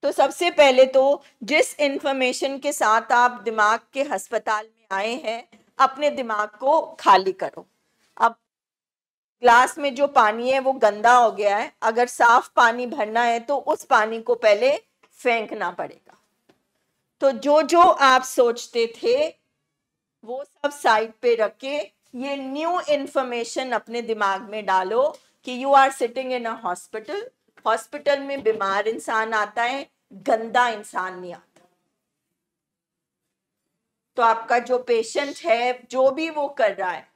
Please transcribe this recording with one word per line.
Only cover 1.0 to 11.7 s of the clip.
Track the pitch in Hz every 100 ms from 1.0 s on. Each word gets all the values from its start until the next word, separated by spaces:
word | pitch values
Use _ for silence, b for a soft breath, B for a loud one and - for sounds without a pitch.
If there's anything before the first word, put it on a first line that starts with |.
| 269 285 b b
जिस | 202 302 - -
इन्फॉर्मेशन | 294 277 294 269 254 254 277 277
के | 285
साथ | 294 233 220 220
आप | 240 247
दिमाग | 233 202 220 208 226 _
के | 277
अस्पताल | 285 285 - 226 - 214 220
में | 220 226
आए | 190 214
हैं, | 247 262 226 - _ _ _
अपने | 262 254 294
दिमाग | 285 240 214 214
को | _ 262 311
खाली | - - - 190 190
करो। | 185 156 - - _ _ _ _ -
अब | - - _ _ _ _ _ _ _ _ _ _
ग्लास | 240 233 254 -
में | 285 247
जो | 285
पानी | 285 220 220 247
है, | 269
वो | 262
गंदा | 262 214 208 220 247
हो | 233
गया | 196 208 202
है, | 277